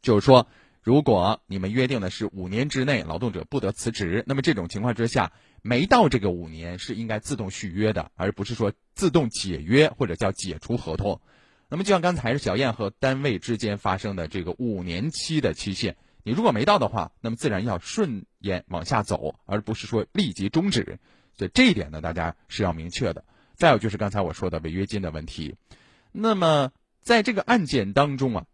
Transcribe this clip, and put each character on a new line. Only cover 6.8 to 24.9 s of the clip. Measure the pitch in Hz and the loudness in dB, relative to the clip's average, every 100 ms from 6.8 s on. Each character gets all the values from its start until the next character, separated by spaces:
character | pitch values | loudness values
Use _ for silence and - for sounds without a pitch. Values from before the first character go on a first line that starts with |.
| - | -8
应 | 107 | -8
该 | 113 107 | -4 -6
自 | - | -4
动 | 135 95 | -6 -6
续 | - 98 | -8 -8
约 | 90 107 | 0 0
的， | 92 - | 0 -6
而 | - 95 | -4 -4
不 | - | -4
是 | 101 | -8
说 | 117 104 - _ | -2 -2 -2 _
自 | - 185 | 0 4
动 | 160 120 | 4 2
解 | - 98 78 | -4 -6 -6
约 | 78 131 151 | 4 6 6
或 | - 110 | 2 -4
者 | |
叫 | 82 101 | 0 -2
解 | 95 95 78 | -2 -8 -8
除 | - | -4
合 | 120 - 78 | -4 -4 -4
同。 | 101 87 _ _ _ _ _ | -2 -4 _ _ _ _ _
那 | 160 | -6
么 | |
就 | 196 | 2
像 | 190 | 2
刚 | 175 | 2
才 | 170 117 | 0 0
是 | 143 | 0
小 | - 101 | 0 0
燕 | 135 | 0
和 | 113 101 | -2 -6
单 | - 135 131 | -2 -2 0
位 | 143 95 | 0 -2
之 | - 113 | -2 -2
间 | 110 101 | -2 -2
发 | 101 | -2
生 | 92 107 | -2 -4
的 | 95 80 | -6 -6
这 | 98 | -6
个 | 87 - | -6 -4
五 | 123 98 | -4 -4
年 | 90 85 147 | -4 -4 -4
期 | - - 156 | -6 -2 0
的 | 92 | 0
期 | 78 104 | -2 -6
限， | 95 101 - _ _ | -4 -4 -6 _ _
你 | - | -4
如 | 139 | 2
果 | 226 | 2
没 | 214 | 4
到 | 151 202 | 2 2
的 | 110 | 0
话， | 107 80 _ | -2 -6 _
那 | 113 | -8
么 | |
自 | 117 151 | -2 -2
然 | 98 | -2
要 | 117 90 | -2 -4
顺 | - - 190 104 - _ | -4 -2 -2 -4 -10 _
延 | 101 90 - | -6 -6 -6
往 | 87 | -8
下 | 80 117 | -2 -2
走， | 104 98 76 - | 0 -4 -4 -10
而 | - 104 | -6 -6
不 | 107 | -4
是 | 110 | -8
说 | - 113 - | -2 -4 -2
立 | - 160 | -2 -2
即 | 92 98 | -2 0
终 | 156 196 | 2 2
止。 | 123 - - _ _ _ - | 0 -2 -10 _ _ _ -8
所 | |
以 | 95 | -2
这 | - | 4
一 | 254 | 4
点 | 135 76 | 4 -4
呢， | 80 | -8
大 | 82 | -6
家 | 82 82 - _ | -4 -4 -6 _
是 | - | -2
要 | 95 | -2
明 | 80 82 | -2 -8
确 | - 113 | -4 -4
的。 | 80 _ _ _ | -4 _ _ _
再 | _ 170 | _ 4
有 | 117 | 6
就 | 107 | 2
是 | 101 | -2
刚 | 101 | -2
才 | 101 | -2
我 | 87 | -2
说 | 78 95 | -2 -4
的 | 82 | -4
违 | 80 | -4
约 | 87 | -4
金 | 98 | -4